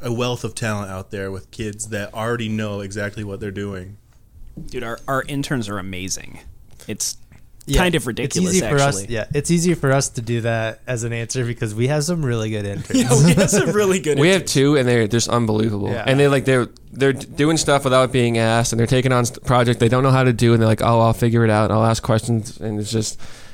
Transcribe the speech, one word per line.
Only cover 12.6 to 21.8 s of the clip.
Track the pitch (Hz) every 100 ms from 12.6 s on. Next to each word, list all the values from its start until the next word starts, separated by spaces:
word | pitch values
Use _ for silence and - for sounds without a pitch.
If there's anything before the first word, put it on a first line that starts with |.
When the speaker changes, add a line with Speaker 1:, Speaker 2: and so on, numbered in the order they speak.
Speaker 3:
interns. | 101 101 - 254
Speaker 2:
<laughs> |
Yeah, | 170 131 156
we |
have | 165 190
some | 202 -
really | 208 202 185
good | 147 139
Speaker 4:
We | 160
have | 190
Speaker 2:
interns. | -
Speaker 4:
two, | 143 139 147
and | 123
they're | 120 107
just | 117 -
unbelievable. | 120 113 107 117 101 101
Speaker 3:
Yeah. | 120 110
Speaker 4:
And | 135
they, | 143
like, | 139
they're, | 135 131 117 - -
they're | 117 135
d-, | 135 -
doing | - 147 160
stuff | - 139
without | 139 127 127
being | 127 120 117
asked, | 113 117 117
and | 113
they're | 117
taking | 131 131
on | 123
st-, | 120 -
projects | - 123 120 117
they | 113
don't | 127
know | 135
how | 131
to | 127
do, | 117 120
and | 117
they're | 110
like, | 110
"Oh, | - 117
I'll | 113
figure | 110 120 117
it | 113
out. | 107 107
I'll | 110